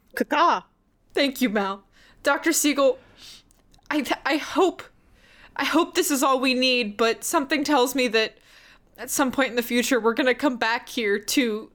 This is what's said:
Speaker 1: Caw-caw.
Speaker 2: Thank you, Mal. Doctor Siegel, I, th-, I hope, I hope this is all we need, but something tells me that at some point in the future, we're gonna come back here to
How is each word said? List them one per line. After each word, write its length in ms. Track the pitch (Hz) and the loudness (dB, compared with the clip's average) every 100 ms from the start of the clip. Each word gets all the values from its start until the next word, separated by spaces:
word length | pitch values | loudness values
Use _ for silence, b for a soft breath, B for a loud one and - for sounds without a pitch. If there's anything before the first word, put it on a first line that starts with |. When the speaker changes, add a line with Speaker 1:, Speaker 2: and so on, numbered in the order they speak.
| _ - | _ -6
Speaker 1:
Caw-caw. 460 | - 294 339 214 - _ _ _ _ | -2 2 2 2 -4 _ _ _ _
Speaker 2:
Thank 260 | - 277 277 | -2 -2 0
you, 80 | 247 | -2
Mal. 360 | 208 196 202 - b b b | -2 -4 -6 -14 b b b
Doctor 300 | - 302 330 | -2 0 0
Siegel, 460 | 320 294 277 269 254 B B B B _ _ _ - - | 0 0 2 2 0 B B B B _ _ _ -18 -6
I, 100 | 302 | -4
th-, 180 | 247 - 262 | -2 -2 -2
I 100 | 294 | -2
hope, 460 | - 285 359 - - _ b b b b b | -2 2 2 0 -10 _ b b b b b
I 100 | - | -6
hope 300 | 269 294 339 | -2 0 0
this 160 | - 349 | 0 0
is 120 | 285 | 0
all 180 | 277 262 | 2 2
we 140 | 262 | 2
need, 420 | 254 262 247 214 208 | 2 2 0 -2 0
but 280 | 226 226 | 0 0
something 380 | - 339 269 311 | -2 -2 0 -2
tells 320 | 302 285 254 | 0 2 2
me 140 | 269 247 | 0 0
that 280 | 220 220 - b b b b _ - | 0 -2 -4 b b b b _ -18
at 120 | 240 | -6
some 200 | - 262 | -2 0
point 200 | 254 262 | 0 -2
in 60 | 240 | -2
the 60 | |
future, 380 | 233 240 233 254 | 0 0 2 0
we're 140 | 214 | 0
gonna 200 | 226 254 | 0 0
come 220 | 240 285 247 | 0 0 0
back 320 | 226 233 - | 0 -2 -4
here 300 | - 214 208 | -4 0 0
to 520 | - - 240 214 - | 0 0 0 -2 -8